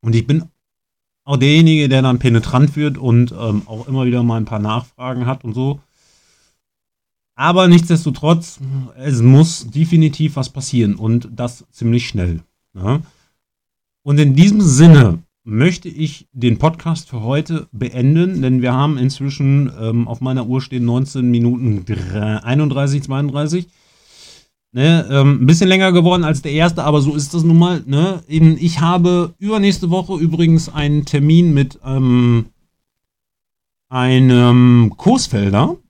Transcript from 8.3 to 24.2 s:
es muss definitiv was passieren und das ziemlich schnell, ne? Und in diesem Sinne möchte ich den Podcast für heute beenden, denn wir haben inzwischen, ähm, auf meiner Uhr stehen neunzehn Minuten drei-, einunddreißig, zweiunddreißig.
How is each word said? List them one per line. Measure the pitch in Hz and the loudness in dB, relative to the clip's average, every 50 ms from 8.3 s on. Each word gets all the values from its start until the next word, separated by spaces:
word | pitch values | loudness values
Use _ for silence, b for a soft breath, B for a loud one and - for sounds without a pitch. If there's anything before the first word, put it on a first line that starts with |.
| 165 170 170 - - _ 139 131 135 139 131 123 - | 0 0 -2 -8 -18 _ -12 -10 -10 -10 -10 -12 -16
es | 123 131 151 139 120 | -12 -6 -4 -2 2
muss | 113 123 131 139 160 165 165 - - 117 | 4 6 6 6 6 4 0 -8 -12 -10
definitiv | - 143 160 165 170 165 160 156 143 - 156 151 147 | -4 -4 -2 0 2 2 2 2 0 -2 -4 -4 -4
was | - - - | -6 -10 -10
passieren | - 139 139 - - 123 113 101 101 | -10 -14 -12 -6 -2 0 0 0 -2
und | 85 104 113 113 120 117 110 117 | -4 -4 -2 -2 -2 -4 -6 -12
das | - 123 123 123 - - _ | -10 -10 -10 -10 -12 -20 _
ziemlich | _ - 120 113 117 120 117 | _ -8 -4 -2 -2 -2 -4
schnell, | - - 104 90 90 85 82 82 _ _ _ _ _ _ | -4 -6 -6 -4 -4 -6 -8 -10 _ _ _ _ _ _
ne? | 98 92 101 120 151 165 B B B B B B B _ _ _ _ _ _ _ _ _ _ _ _ _ | -10 -6 -4 -4 -4 -4 B B B B B B B _ _ _ _ _ _ _ _ _ _ _ _ _
Und | 143 143 147 | -2 0 2
in | 151 143 135 | 2 2 4
diesem | 139 175 202 202 214 | 4 4 4 4 2
Sinne | 202 165 131 127 160 170 160 143 123 101 85 82 - _ _ _ _ | 2 2 4 6 8 8 10 8 8 4 2 -2 -8 _ _ _ _
möchte | 113 107 110 135 175 180 170 _ 180 | -6 -2 0 0 0 0 -4 _ -16
ich | - 135 160 147 - - _ _ _ | -10 -8 -8 -8 -8 -12 _ _ _
den | 131 117 120 113 - | -4 -2 -2 0 0
Podcast | 135 156 165 165 - 165 165 165 - _ | -2 -2 -2 -2 -6 -6 -6 -8 -8 _
für | - 120 107 | -12 -10 -8
heute | 117 135 147 156 - 165 160 - _ - | -4 -4 -6 -4 -6 -8 -10 -10 _ -12
beenden, | 107 113 123 - 127 123 135 151 160 175 190 190 175 135 | -10 -10 -8 -6 -2 0 2 2 2 0 0 -2 -4 -2
denn | 127 127 127 123 | -2 -2 0 0
wir | 123 123 | -2 0
haben | 127 139 147 156 | 0 0 -2 -2
inzwischen, | 131 127 135 139 - 139 139 139 - 143 135 139 143 143 127 - - | -2 -2 -4 -4 -4 -10 -10 -6 -4 -2 0 0 0 0 -2 -6 -8
ähm, | 113 113 113 117 120 | -8 -4 -4 -4 -4
auf | - 117 117 | -4 -8 -8
meiner | 127 131 127 131 120 | -6 -6 -6 -6 -6
Uhr | 110 123 131 | -4 -6 -6
stehen | 131 - 135 127 120 | -6 -6 -8 -4 -4
neunzehn | 117 117 127 135 139 - 139 127 123 | -2 -2 -2 -4 -4 -6 -4 -2 0
Minuten | 120 117 120 120 123 123 131 123 107 101 90 | 0 0 0 0 -2 -2 -2 -4 -4 -4 -6
drei-, | - 110 110 92 92 92 104 104 107 107 107 - | -8 -8 -8 -8 -8 -8 -6 -4 -4 -6 -6 -6
einunddreißig, | 113 123 147 156 147 135 135 139 139 139 143 139 | -4 -2 -2 -2 -2 -2 -2 -2 -2 -2 -4 -6
zweiunddreißig. | 139 135 135 143 147 131 143 147 151 160 180 175 b b b b b b b b b b b | -6 -6 -6 -6 -6 -6 -6 -6 -4 -4 -6 -8 b b b b b b b b b b b